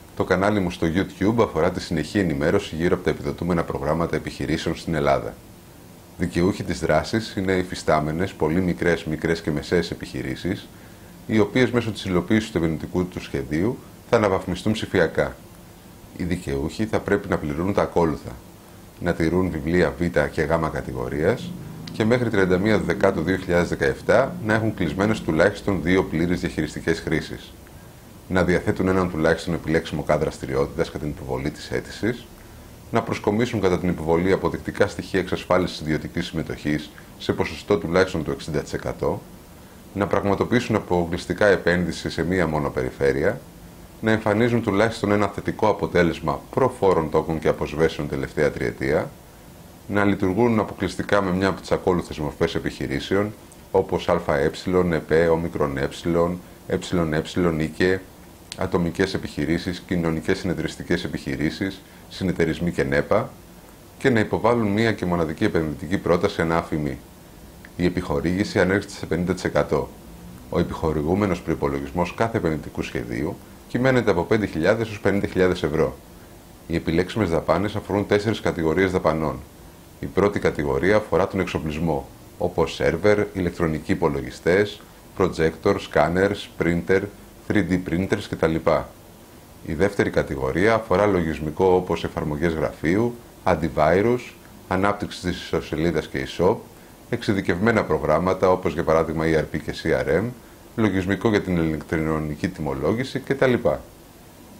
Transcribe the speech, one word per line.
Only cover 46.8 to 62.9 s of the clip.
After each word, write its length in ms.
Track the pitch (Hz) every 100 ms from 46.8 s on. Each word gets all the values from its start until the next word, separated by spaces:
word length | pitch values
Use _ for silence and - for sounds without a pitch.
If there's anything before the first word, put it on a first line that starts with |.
| 98 82 78
τόκων 280 | 80 78 78
και 100 | 78
αποσβέσεων 600 | 73 76 73 80 - 73
τελευταία 420 | 69 67 - 71
τριετία, 600 | - 62 58 65 80 147 - - - - - - - -
να 180 | 104
λειτουργούν 540 | 101 90 95 92 120 110
αποκλειστικά 640 | 95 - 90 - - 101
με 100 | 95
μια 160 | 90 95
από 120 | 87
τις 120 | -
ακόλουθες 460 | 80 95 87 - 76
μορφές 360 | 73 - 82
επιχειρήσεων, 800 | 76 71 - 65 69 - 95 107 - - - -
όπως 380 | 98 90 87 -
Α 120 | 85 -
Ε, 240 | 73 78 - - 90 90
Ε 80 | 78
Π, 320 | - 78 85
όμικρον 460 | 82 82 76 71 67
Ε, 40 |
Ε 80 | 71 - 87 85 87 90 - - -
Ε, 120 | 90 - 90 80
Ε 120 | 78 78 92 87 78
Ε 40 |
ή 60 | 78
και 300 | 78 92 92 - - - - - -
ατομικές 580 | 92 95 87 76 95
επιχειρήσεις, 680 | 85 - - 71 82 92 90 -
κοινωνικές 520 | 90 82 80 76 95
συνεταιριστικές 640 | 95 76 78 - 69 87
επιχειρήσεις, 760 | 76 - - 67 78 - 98 95 - - -
συνεταιρισμοί 600 | - 92 87 82 71 85
και 120 | -
νέπα, 480 | 67